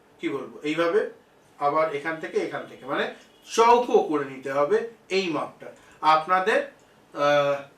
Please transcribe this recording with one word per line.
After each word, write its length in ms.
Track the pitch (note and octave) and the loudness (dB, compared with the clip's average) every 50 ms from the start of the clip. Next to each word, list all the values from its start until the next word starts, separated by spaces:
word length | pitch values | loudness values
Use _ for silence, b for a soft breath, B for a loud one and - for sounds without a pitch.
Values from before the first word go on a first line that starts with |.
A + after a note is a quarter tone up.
| _ _ _ _ | _ _ _ _
কি 80 | F3 D#3 | -6 -6
বলবো, 300 | C#3 C3 A#2+ - A#2 - | -6 -6 -8 -12 -12 -8
এইভাবে, 480 | D3 D3+ D#3 E3 E3+ E3+ F#3 A3 - - - - _ _ _ _ _ _ _ - | -6 -4 -2 0 0 0 0 0 -2 -2 -8 -16 _ _ _ _ _ _ _ -4
আবার 360 | C#3+ C#3+ D#3 D#3 D#3 D#3 C#3+ | -2 0 2 2 0 0 -2
এখান 260 | C#3 D#3 E3 D#3+ - | -6 -6 -6 -8 -8
থেকে 180 | F3+ E3+ - G3+ | -6 -4 -4 -4
এখান 280 | - - - - - - | -4 -4 -6 -10 -10 -12
থেকে, 180 | - - B2+ | -16 -14 -10
মানে, 280 | C3+ D#3 G3+ A3+ - - B B B B _ _ - - | -6 -4 -4 -4 -6 -8 B B B B _ _ -2 2
চৌকো 480 | A3 A#3 A#3+ A#3+ A#3+ B3 C4 A#3 F3+ | 4 6 6 6 6 4 4 2 2
করে 220 | - - D3+ C#3+ C3+ | 2 2 -2 -2 -4
নিতে 280 | C3+ C3 B2+ C3 C#3 | -6 -10 -10 -8 -4
হবে 380 | C3+ C#3+ D3 D#3+ G#3 A3+ A3+ - - - _ - | 0 0 2 2 2 0 -2 -4 -12 -16 _ -4
এই 220 | F#3 G3 F#3+ E3+ | -2 -2 -2 -2
মাপটা 360 | D3+ C3+ B2+ - - - - - - b b b b b | -4 -6 -6 -8 -12 -16 -20 -20 -20 b b b b b
আপনাদের। 600 | D#3 D#3 D#3 D#3+ D#3 F3+ F#3 F#3+ - A3 B3 D4 | 2 4 4 4 4 2 0 2 2 2 0 0
আহ, 1000 | D4 - - _ _ _ _ _ _ _ - D#3 C#3+ D3 D3 C#3+ C#3+ C#3+ C#3+ C#3 C#3 - _ | 0 -4 -10 _ _ _ _ _ _ _ -4 0 2 4 4 4 4 2 0 -4 -6 -12 _